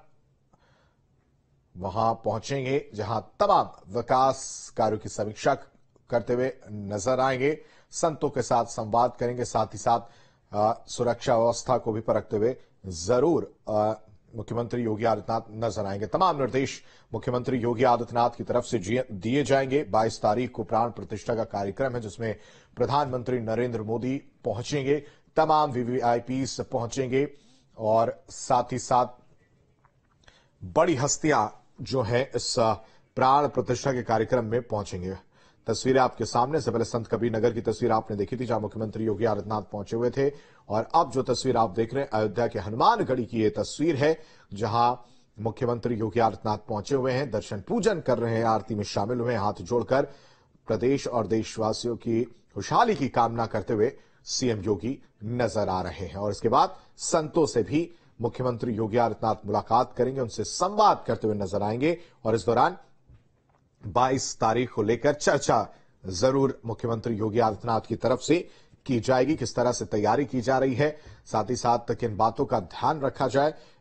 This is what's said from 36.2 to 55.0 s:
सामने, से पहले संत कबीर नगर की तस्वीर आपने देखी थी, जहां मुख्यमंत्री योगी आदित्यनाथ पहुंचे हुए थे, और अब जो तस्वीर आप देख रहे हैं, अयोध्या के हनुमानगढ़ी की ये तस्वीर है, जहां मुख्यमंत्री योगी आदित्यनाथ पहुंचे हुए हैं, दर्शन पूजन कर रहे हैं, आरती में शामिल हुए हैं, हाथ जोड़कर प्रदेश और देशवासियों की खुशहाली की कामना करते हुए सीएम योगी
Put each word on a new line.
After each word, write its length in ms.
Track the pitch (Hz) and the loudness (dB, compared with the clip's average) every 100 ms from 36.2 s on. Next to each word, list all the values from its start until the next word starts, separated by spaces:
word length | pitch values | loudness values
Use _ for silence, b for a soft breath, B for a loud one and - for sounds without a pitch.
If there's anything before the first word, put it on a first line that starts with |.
सामने, 360 | 107 120 127 156 | -2 0 2 0
से 100 | 110 | 0
पहले 140 | 113 | -2
संत 220 | 113 117 110 | -2 -4 -2
कबीर 300 | 110 117 110 | -2 0 2
नगर 160 | 117 | 0
की 80 | 110 | 0
तस्वीर 320 | 113 110 120 | -2 0 2
आपने 240 | 110 - 104 | 2 0 -4
देखी 200 | 98 120 | -4 -4
थी, 100 | 117 | -2
जहां 140 | 110 | -2
मुख्यमंत्री 440 | 104 110 107 113 | -4 -6 -6 -4
योगी 200 | 110 98 | -2 0
आदित्यनाथ 380 | 113 101 101 107 | 0 0 -2 -6
पहुंचे 340 | 92 104 95 113 | -4 -10 -6 -2
हुए 140 | 123 | 0
थे, 220 | 135 139 143 B B - | 2 0 -2 B B -4
और 200 | 107 113 | -2 2
अब 160 | 165 151 | 2 2
जो 120 | 131 | 0
तस्वीर 340 | 131 117 131 117 | 0 0 2 2
आप 140 | 113 | 2
देख 240 | 92 117 | 0 -2
रहे 80 | 135 | -2
हैं, 80 | 139 | -2
अयोध्या 360 | 110 107 95 117 | 0 0 0 -2
के 120 | 107 | -2
हनुमानगढ़ी 680 | 95 117 180 233 143 127 | -6 2 4 4 0 -2
की 160 | 110 117 | -2 0
ये 100 | 107 | 2
तस्वीर 460 | 110 101 - 165 131 | 0 -6 -2 -2 2
है, 240 | 147 160 B B B | 2 0 B B B
जहां 400 | 98 107 117 120 127 b b b - | -6 -2 2 2 0 b b b -8
मुख्यमंत्री 560 | 110 101 120 120 120 | -6 -2 -2 -2 -2
योगी 260 | 113 110 120 | -2 0 2
आदित्यनाथ 380 | 113 95 110 107 | 2 0 -4 -4
पहुंचे 360 | - 104 - | -4 -8 -2
हुए 180 | 139 131 | 0 2
हैं, 180 | 127 131 | 0 -2
दर्शन 300 | 104 - 104 | -4 -6 -10
पूजन 400 | - 226 202 170 | -4 0 0 0
कर 180 | - 117 | 0 0
रहे 180 | 117 113 | 2 2
हैं, 80 | |
आरती 300 | 113 110 101 | 2 2 0
में 100 | 107 | -4
शामिल 360 | 101 113 101 123 | -2 -2 -2 -2
हुए 120 | 120 | -2
हैं, 80 | 113 | 0
हाथ 140 | 104 | -2
जोड़कर 480 | 104 87 120 104 131 143 B B B B _ - | -4 -2 -2 2 2 0 B B B B _ -4
प्रदेश 400 | 110 127 139 - | 0 2 0 0
और 200 | 120 95 | -2 0
देशवासियों 720 | 110 107 - 107 110 120 110 | -2 -2 -2 -2 -2 -4 -4
की 280 | 117 113 123 - _ | -2 -2 -2 -8 _
खुशहाली 400 | 101 95 170 233 | -12 0 2 4
की 140 | 156 131 | 2 0
कामना 380 | 123 117 117 110 | 2 0 0 -4
करते 260 | 107 - | -4 -2
हुए 200 | 110 120 - b b | 0 0 0 b b
सीएम 360 | - - 127 107 | -10 -2 -2 0
योगी 440 | 98 101 113 139 | -2 -2 -2 -8